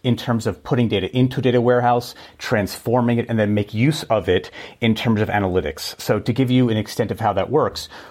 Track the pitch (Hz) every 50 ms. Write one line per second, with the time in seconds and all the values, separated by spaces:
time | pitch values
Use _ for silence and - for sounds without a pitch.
0 | - 127 117 117 - 127 117 110 - 110 92 - - - 139 123 120 101 107 98
1 | 90 90 - 127 127 131 - 131 113 127 120 123 117 123 123 123 123 120 120 120
2 | 120 - - - - - - - - - 123 107 98 95 - - - 117 117 127
3 | 120 120 120 117 117 - 117 110 107 104 104 104 104 - - 107 123 156 151 -
4 | - - 113 104 80 98 90 90 - - - - - - - - 117 113 107 -
5 | - 120 110 104 107 98 101 104 98 92 90 92 80 73 69 - - - - -
6 | - - 117 104 - 131 113 131 131 123 127 127 127 117 110 110 104 - - -
7 | 117 101 110 - 117 104 95 98 92 - 131 151 123 101 - - - - - -
8 | - -